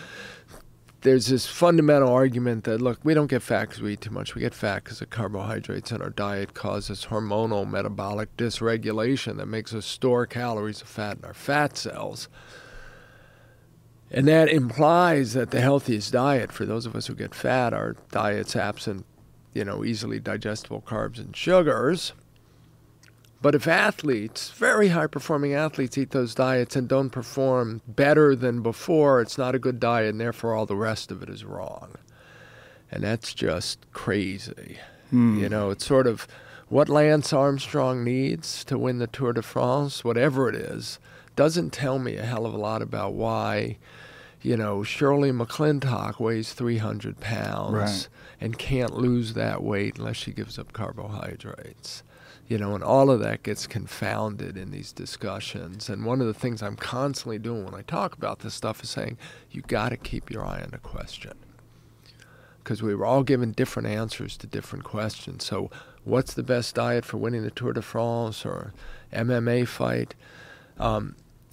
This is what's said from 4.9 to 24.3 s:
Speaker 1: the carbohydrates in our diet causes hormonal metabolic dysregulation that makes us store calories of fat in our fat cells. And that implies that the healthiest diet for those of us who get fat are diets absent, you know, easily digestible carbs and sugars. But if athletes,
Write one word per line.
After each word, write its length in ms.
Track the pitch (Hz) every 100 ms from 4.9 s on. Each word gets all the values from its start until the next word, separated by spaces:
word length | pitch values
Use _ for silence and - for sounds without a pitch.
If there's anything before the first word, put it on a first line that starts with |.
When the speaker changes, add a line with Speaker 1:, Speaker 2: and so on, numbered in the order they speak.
| -
Speaker 1:
the 80 | -
carbohydrates 840 | 110 101 101 107 107 - 98 -
in 100 | 107
our 80 | 92
diet 440 | 107 101 98 98
causes 520 | - 101 101 101 98 -
hormonal 600 | 110 107 107 110 101 101
metabolic 640 | 98 104 101 98 104 107 -
dysregulation 1000 | 120 - 113 113 110 110 117 135 117 101
that 100 | 101
makes 260 | 110 -
us 140 | 110 -
store 400 | - 131 120 117
calories 560 | 123 123 110 107 107
of 60 | -
fat 300 | - 104 -
in 60 |
our 100 | 87
fat 420 | 85 - 147 147 -
cells. 520 | 110 - - 117 - - - - - - - - - - - - - - - _ _ - -
And 160 | - 143
that 220 | 160 156
implies 840 | 156 120 131 151 170 175 147 120
that 160 | 123 117
the 100 | 127
healthiest 520 | 131 139 131 107 104
diet 380 | 120 139 135 104
for 140 | -
those 220 | 104 113 117
of 100 | 113
us 100 | -
who 80 |
get 200 | - 104
fat 380 | - 127 127 120
are 200 | 107 107 110 -
diets 460 | 107 107 104 101 113
absent, 480 | 101 104 113 98 - _ - - _
you 100 | 117
know, 200 | 98 101
easily 340 | 110 107 113 110
digestible 640 | 113 107 107 107 - 110 -
carbs 320 | 110 110 113
and 180 | 98 -
sugars. 760 | 170 185 151 113 127 180 - - - _ _ _ - _ - _ - - _ _
But 140 | 143
if 140 | 147 -
athletes, 840 | 185 214 - 151 113 110